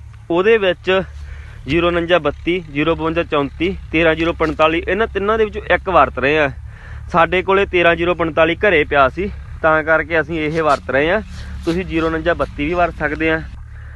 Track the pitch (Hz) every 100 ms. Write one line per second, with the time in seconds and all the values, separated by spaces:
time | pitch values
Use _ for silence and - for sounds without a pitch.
0 | - - - 170 202 226 190 170 175 190
1 | 170 - - - - - 127 165 175 170
2 | 170 175 147 - 165 180 156 143 156 160
3 | 160 170 165 151 143 - 170 185 - 160
4 | 165 160 170 151 156 143 156 165 160 185
5 | 220 196 202 220 214 208 185 175 190 170
6 | 127 127 131 156 139 123 - - - -
7 | - 175 165 180 175 190 202 180 170 170
8 | 170 170 165 160 160 170 208 160 147 143
9 | 131 160 196 - - - 160 156 151 160
10 | 151 170 147 170 151 160 156 135 - 135
11 | 156 208 190 - - - 170 170 170 160
12 | 160 160 160 165 135 - 147 175 170 -
13 | 151 151 160 160 151 - - - -